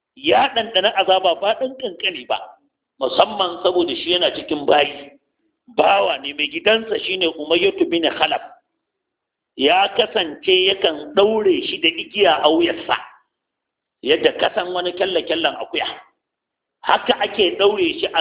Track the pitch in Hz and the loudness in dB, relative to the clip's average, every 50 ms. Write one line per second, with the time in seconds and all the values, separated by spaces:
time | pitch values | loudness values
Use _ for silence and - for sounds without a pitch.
0 | _ _ _ - 139 156 196 226 254 - - 233 220 - - 185 190 220 - 196 | _ _ _ -6 0 2 2 4 2 2 0 -4 -4 -2 0 0 0 2 2 0
1 | 185 185 190 190 185 180 165 - 202 208 220 - 262 262 262 - - 202 170 - | 2 2 2 2 2 0 0 0 0 -2 -2 -2 -4 -8 -6 -8 -12 -12 -10 -8
2 | 202 190 170 131 123 - 113 - - - - _ _ _ _ _ _ _ _ - | -8 -6 -6 -6 -6 -6 -6 -6 -8 -10 -20 _ _ _ _ _ _ _ _ -6
3 | 135 123 - - 175 - - 196 185 175 175 - - 180 180 175 170 - 127 - | -4 0 2 2 2 2 2 -2 -2 -2 -2 -2 0 0 2 2 0 0 -2 -6
4 | - 165 175 180 165 139 - 151 - - 156 147 139 151 151 147 147 147 - - | -4 -2 0 0 0 0 -2 -4 -6 -6 -6 -2 0 2 2 2 2 0 -4 -10
5 | - - - _ _ _ _ _ _ _ _ _ _ 254 226 - 196 190 196 202 | -18 -20 -20 _ _ _ _ _ _ _ _ _ _ -4 0 2 4 4 4 2
6 | 196 180 151 131 139 143 147 147 151 147 151 165 175 202 220 226 220 220 196 - | 2 0 -2 -4 -8 -10 -8 -6 -6 -6 -6 -2 0 2 2 2 0 -4 -6 -6
7 | - 175 190 185 180 160 - - 151 151 165 175 185 196 185 - - - 165 170 | -4 -4 -4 -2 -2 -2 -4 -4 -4 -2 0 2 2 0 0 0 0 0 0 0
8 | 160 143 - - 160 156 143 - - - - - _ _ _ _ _ _ _ _ | 0 -2 -2 0 -2 -2 -2 -4 -6 -10 -20 -20 _ _ _ _ _ _ _ _
9 | _ _ _ _ _ _ _ _ _ _ _ - 131 147 170 190 196 196 - - | _ _ _ _ _ _ _ _ _ _ _ 0 2 4 4 4 2 2 2 0
10 | 220 214 - 214 175 156 143 - - 190 185 185 185 190 190 - - 170 156 147 | 0 0 0 -2 -2 -4 -6 -4 0 2 2 4 4 4 2 2 2 0 0 -2
11 | - - - 190 202 214 220 214 208 190 165 - - - - 156 170 160 165 202 | -8 -2 2 4 4 4 4 2 2 2 2 2 0 -4 -4 -2 -2 -2 -2 -4
12 | 202 - - 208 196 170 156 143 147 151 160 170 170 139 - - - - 123 - | -8 -8 -2 2 2 4 4 4 4 4 4 4 2 0 -2 -4 -4 -4 -4 -4
13 | - - - _ _ _ _ _ _ _ _ _ _ _ _ _ _ _ _ _ | -4 -8 -20 _ _ _ _ _ _ _ _ _ _ _ _ _ _ _ _ _
14 | - 127 156 170 156 143 - - - - - 208 180 180 180 180 175 180 175 180 | 0 0 2 4 2 2 0 0 -2 -2 -2 -2 -4 -4 -4 -4 -4 -4 -2 -2
15 | 185 190 180 165 - - 160 165 160 147 131 - - - - 147 113 - - - | -2 -2 -2 -2 -2 -2 -2 -2 -2 -2 -2 -4 -8 -8 -8 -6 -6 -8 -10 -14
16 | - _ _ _ _ _ _ _ _ _ _ _ _ _ _ _ - - - - | -18 _ _ _ _ _ _ _ _ _ _ _ _ _ _ _ -2 0 0 2
17 | - - 233 - 202 208 - - 190 170 175 - 196 202 214 196 175 160 - - | 2 0 -2 0 -2 -2 0 0 0 0 2 2 2 2 2 2 0 -2 -2 -2
18 | - - - 165 | -4 -2 -2 -2